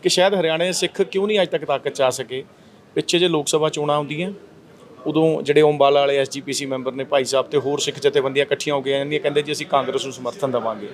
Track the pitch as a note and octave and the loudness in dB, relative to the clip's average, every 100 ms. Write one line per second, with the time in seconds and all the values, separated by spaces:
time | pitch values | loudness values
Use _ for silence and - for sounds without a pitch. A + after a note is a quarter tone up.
0 | F#3 F3 F#3 G3 D#3+ D#3+ F3+ E3+ F3 - | 0 2 2 2 0 0 -2 -2 -4 -2
1 | F#3+ F#3+ G3+ G#3+ F3+ E3+ D3 C#3 C#3+ C3 | -2 0 0 0 0 -2 -2 -2 -2 0
2 | C3 B2 A#2 B2+ C#3 - - - - - | 0 0 -8 -10 -12 -20 -20 -20 -8 -6
3 | D#3+ F3 F3+ D#3+ C#3 D#3 D#3 D3+ D3 D3 | 0 2 2 0 0 0 0 -2 -2 -2
4 | D3 D3+ F#3 G3+ - - - - - - | -2 -6 -6 -8 -18 -20 -20 -20 -20 -10
5 | - D#3 D#3+ D#3 D3 D3 D3+ D3 C#3 C#3+ | -2 2 2 2 2 6 6 6 4 6
6 | C#3+ C#3 C3+ C#3+ C#3 C3 C#3 C3 B2+ B2+ | 4 2 0 -4 -6 -6 -4 -4 -6 -6
7 | C3+ C#3+ B2+ C3+ C3 D3 C3 C#3+ C#3 - | 0 0 2 0 2 0 0 -2 -4 0
8 | C#3+ C#3+ C3+ C3+ C#3 C#3+ - C#3+ C3 C#3 | 2 2 0 0 0 0 0 -2 0 -2
9 | C#3+ D3+ D3 C#3+ D3 D3 D3+ C#3+ B2+ C3 | 0 -2 0 -2 -2 -6 0 0 0 -2
10 | C3+ B2+ B2 A2+ C#3 B2 A2+ G#2+ G2+ | -4 -8 -8 -4 -2 -2 -2 -6 -10